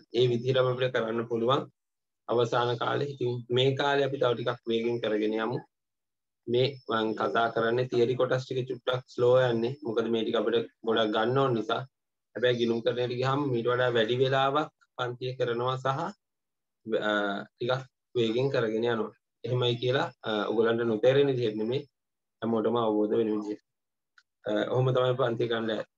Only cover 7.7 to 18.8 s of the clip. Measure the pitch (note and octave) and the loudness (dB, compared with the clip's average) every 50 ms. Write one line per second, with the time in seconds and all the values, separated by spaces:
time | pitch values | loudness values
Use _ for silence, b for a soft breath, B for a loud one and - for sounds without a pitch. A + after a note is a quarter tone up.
7.7 | A#2 B2 B2+ B2 B2 A#2+ A#2 B2+ B2+ A#2+ B2+ B2+ B2+ C3 B2+ - C3 C3 B2+ C3 | 2 0 0 0 2 2 2 2 2 0 0 0 0 -2 -2 -4 -6 -6 -4 -6
8.7 | B2+ B2 - B2+ B2+ B2+ - _ - - B2 B2 B2+ B2+ B2+ B2 A#2 A2+ A2+ B2 | -8 -6 -2 -2 -2 -2 -4 _ -2 2 4 6 6 6 6 4 2 0 0 -2
9.7 | C#3 - - A#2 A2 A#2 A2 A2+ A#2 A2+ G#2+ A2+ A#2 A2+ G#2+ A2+ A2+ A#2 A2+ - | -4 -6 -8 -4 -2 -2 -2 0 0 0 0 0 0 0 0 0 0 0 -2 -4
10.7 | _ _ - A2+ A2+ A2+ A2 G#2+ G#2+ A2 A2 A#2+ B2+ C#3 C3+ C3 A#2+ A2 - - | _ _ -4 0 0 2 0 0 0 0 0 2 2 2 2 2 0 -2 -2 -2
11.7 | - - C3 - _ _ _ _ _ _ _ _ _ G#2+ A#2+ B2 B2 A#2 A#2+ A2+ | -4 -4 -6 -10 _ _ _ _ _ _ _ _ _ 0 0 0 2 2 0 0
12.7 | A#2 A#2 A2+ B2 A#2 B2 B2 A#2+ B2 B2 C3 C3+ C3+ C#3+ D3 C3+ B2 A#2 A2+ B2 | 0 0 0 -2 -2 0 -2 -2 -2 -2 -2 0 0 0 0 0 -2 0 0 0
13.7 | B2 B2 B2+ B2 A#2 A#2 A2 A2 B2 B2+ C3+ C3 C3+ C3+ C3+ C3+ C#3 D3+ D#3 D#3 | 0 2 2 2 2 2 2 2 2 2 2 2 2 2 2 2 2 0 -2 -2
14.7 | - _ _ _ _ - B2 A#2+ B2 A#2+ B2+ B2+ C3 C3 B2+ A#2+ A#2 A#2 B2 B2+ | -8 _ _ _ _ -6 -6 -6 -6 -6 -8 -8 -4 -2 -2 -2 0 0 0 -2
15.7 | C3 C3 B2+ C3 C3+ D3+ E3+ G3+ G#3 _ _ _ _ _ _ _ _ _ _ _ | -2 -2 -2 -2 -2 -2 -4 -6 -8 _ _ _ _ _ _ _ _ _ _ _
16.7 | _ _ _ A2 A2 - G#2 G#2+ G#2 G#2 G#2 G2+ G2 G#2 G#2+ - _ _ A#2+ A#2+ | _ _ _ -4 -2 -2 0 0 0 0 0 -2 -4 -6 -8 -12 _ _ -4 -2
17.7 | B2+ C3 C3 - _ _ _ _ _ B2 A2+ A2 A2 B2 C3+ C#3 C3+ B2+ A2+ A2 | -2 -4 -4 -12 _ _ _ _ _ 0 0 0 0 0 0 0 0 0 -2 0
18.7 | A2 A2 | -2 0